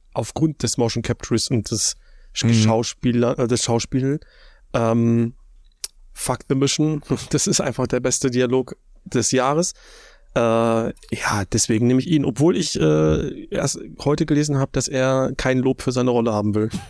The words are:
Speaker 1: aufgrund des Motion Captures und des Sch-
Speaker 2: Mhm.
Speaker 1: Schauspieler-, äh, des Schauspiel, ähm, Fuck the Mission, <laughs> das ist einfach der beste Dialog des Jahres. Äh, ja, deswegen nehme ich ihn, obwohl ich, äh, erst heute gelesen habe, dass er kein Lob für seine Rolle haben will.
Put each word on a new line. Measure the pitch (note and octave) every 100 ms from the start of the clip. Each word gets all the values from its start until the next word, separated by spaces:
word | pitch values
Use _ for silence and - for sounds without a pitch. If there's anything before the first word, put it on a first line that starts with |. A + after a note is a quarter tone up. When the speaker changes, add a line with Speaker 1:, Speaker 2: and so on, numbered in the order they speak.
| _
Speaker 1:
aufgrund | - A2+ - D#3+ D3
des | A#2+ -
Motion | A#2 B2
Captures | - A#2+ - A#2 -
und | B2 -
des | A2 - - - - - -
Sch- | A#2
Speaker 2:
Mhm. |
Speaker 1:
Schauspieler-, | A#2 A2 A2+ A#2 - C3 A#2 A#2+ C3+
äh, | A#2+
des | B2
Schauspiel, | - A#2 - C3 C3+ D3 - _ - - -
ähm, | A#2+ A2+ A#2 A#2 A#2 A#2 - - - - _ - - -
Fuck | - - B2+ -
the | C3+
Mission, | C#3 - D3+ D3+ - C#3+
<laughs> | -
das | C#3+ -
ist | -
einfach | C#3 B2 B2+
der | B2
beste | B2+ A#2+ C3+
Dialog | B2 B2+ C3 B2+ - _ - -
des | B2+ A2
Jahres. | B2+ B2+ D3+ F3+ - - - - - - -
Äh, | A#2 A2+ A#2 A2+ A2+
ja, | - - - - G#2+ F#2+
deswegen | A2+ - A2 A#2+
nehme | C3
ich | C3
ihn, | D#3+
obwohl | C#3 A#2 D#3 G3
ich, | E3+ -
äh, | D#3 D3+ D#3 D#3 - - -
erst | - - - - - C#3+
heute | D3+ D#3
gelesen | D3 D3+ C#3+
habe, | C3+
dass | C3+ -
er | C3+ C3 C3 C3 C3
kein | C3 C3
Lob | C3 C3
für | -
seine | B2+ B2+
Rolle | A#2+ A#2
haben | G#2 G#2
will. | G#2 A2 - -